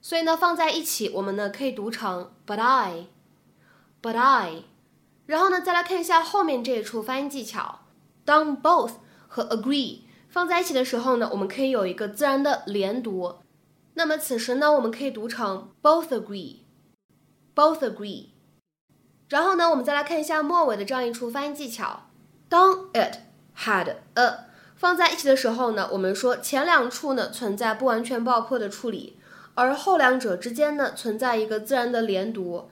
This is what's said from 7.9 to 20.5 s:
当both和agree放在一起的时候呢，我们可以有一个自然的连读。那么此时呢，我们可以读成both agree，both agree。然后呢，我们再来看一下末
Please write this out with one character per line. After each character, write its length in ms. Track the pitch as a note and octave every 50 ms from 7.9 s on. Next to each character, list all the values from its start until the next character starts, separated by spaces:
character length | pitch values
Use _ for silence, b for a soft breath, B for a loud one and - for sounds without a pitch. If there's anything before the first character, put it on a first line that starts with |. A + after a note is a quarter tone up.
| _ _ _ _ _ _ _
当 320 | - D4 D#4 D#4 D4+ C#4 -
both 320 | - D4+ F4 D#4+ A3 A#3 - b b b b b b
和 180 | b - B3 A3+
agree 560 | - A#3 A3 G3+ B3+ C#4+ C#4+ C4 F3+ - - B B B B B B
放 200 | - F4 F4+ F4
在 120 | F4+ E4+
一 40 | F4+
起 80 | F4+
的 120 | D4+ C4 B3+
时 140 | B3+ - A#3
候 180 | A#3+ C4 B3+
呢， 120 | A#3 A3+ -
我 40 | -
们 100 | G3+ F#3+ G3
可 140 | F#3+ -
以 80 | C4+ C4+
有 160 | C4 A#3 G3
一 60 | F#3
个 160 | F3+ - A3 G3+
自 160 | G#3 - D4
然 180 | C#4 C4+ C#4
的 200 | C#4+ D4 C#4 - -
连 360 | - G3+ G#3 G3 F#3+ G#3+ B3+
读。 340 | A#3 A3+ F#3+ F#3 F3+ F3 F3+ - _ _ _ _ _ _ _ _ _ _ _
那 120 | D#4+ E4
么 100 | D#4 D#4
此 220 | D#4 D4+ - B3 A3+
时 160 | A3+ - B3
呢， 180 | C4 D4 D4+
我 80 | D4+ C#4+
们 100 | A#3 A3+
可 140 | A3+ - C#4
以 60 | C4+
读 160 | A#3 A3 G#3
成 440 | A#3 A#3 - A#3 G3+ F#3+ F#3+ - - _ _
both 260 | _ D4+ D#4+ E4+ D#4+ -
agree，both 1700 | C4 A3 F#3+ - G3+ G3 F3 C3 - - _ _ _ _ _ _ _ _ _ _ _ _ _ _ _ _ _ _ _ - D4+ D#4 D#4+ D#4
agree。 460 | C#4 A3+ F#3+ F#3 G#3 G#3 F#3 C3+ - - _ _ _ _ _ _ _ _ _ _ _ _ _ _ _ _ _ _ _ _
然 140 | - C#4+
后 140 | E4 F#4+ F#4+
呢， 120 | E4+ E4+ E4+
我 60 | D#4+
们 100 | C4+ B3
再 80 | D4
来 100 | C#4+ C#4+
看 160 | D4 D4 E4+ D#4
一 40 |
下 200 | D4+ D#4 E4 D#4
末 220 | D4+ C#4+